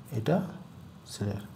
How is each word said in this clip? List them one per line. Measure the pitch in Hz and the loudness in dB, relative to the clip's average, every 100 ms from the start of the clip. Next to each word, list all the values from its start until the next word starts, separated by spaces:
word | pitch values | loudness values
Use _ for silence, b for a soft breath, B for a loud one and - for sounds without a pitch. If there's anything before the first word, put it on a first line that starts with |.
| - 117 | -4 2
এটা | 127 190 190 - - - - - - | 6 6 4 -6 -12 -14 -14 -14 -10
select, | - 101 101 - | 0 0 0 -4